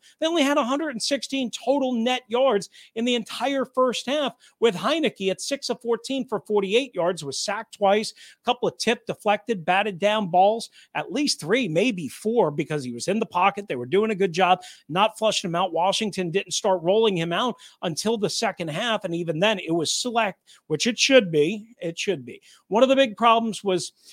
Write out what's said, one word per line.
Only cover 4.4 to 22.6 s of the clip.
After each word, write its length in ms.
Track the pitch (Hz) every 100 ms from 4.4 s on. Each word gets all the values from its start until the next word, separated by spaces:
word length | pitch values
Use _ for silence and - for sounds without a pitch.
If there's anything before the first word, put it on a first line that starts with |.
| _ -
with 160 | 226 175
Heinicke 540 | 208 330 269 - 190
at 100 | 185
six 300 | - 277 -
of 100 | 233
fourteen 480 | 233 226 - 269 262
for 120 | 208
forty-eight 540 | - 208 190 233 277
yards, 300 | 185 170 170
was 140 | 143 -
sacked 400 | - 208 220 -
twice, 340 | 196 214 214
a 320 | - - _
couple 240 | - 247 247
of 80 | -
tipped, 300 | 220 233 -
deflected, 580 | 151 208 208 - 202
batted 340 | 160 190 214 170
down 300 | 202 214 185
balls, 400 | 180 202 226 - - -
at 160 | 151 156
least 280 | 226 294 -
three, 260 | 151 247 202
maybe 420 | 156 254 180 139
four, 420 | - 214 233 160
because 340 | 147 147 151
he 80 | 127
was 160 | 120 165
in 100 | 196
the 60 |
pocket. 440 | - 175 196 202 202
They 60 | 131
were 100 | 123
doing 240 | 190 220
a 60 | 185
good 160 | 196
job 300 | 160 180 180 - - -
not 280 | 170 214 -
flushing 320 | 220 - 190
him 60 |
out. 180 | 170 190
Washington 600 | 160 190 185 214 190 175
didn't 220 | 190 185
start 280 | - 208 185
rolling 340 | 165 214 226 175
him 160 | 165
out 220 | 175 240 - - -
until 360 | 185 160 214 226
the 100 | 196
second 380 | - 214 185 160
half, 380 | 160 240 214
and 100 | 175
even 240 | 170 170 156
then 220 | 208 196
it 100 | 156
was 220 | 170 147
select, 480 | - 247 226 208 - _ - -
which 220 | 151 233
it 100 | 214
should 320 | - 269 185
be. 460 | 156 156 214 220 -
It 160 | 170 170
should 300 | 208 160 120
be. 160 | 92 _ -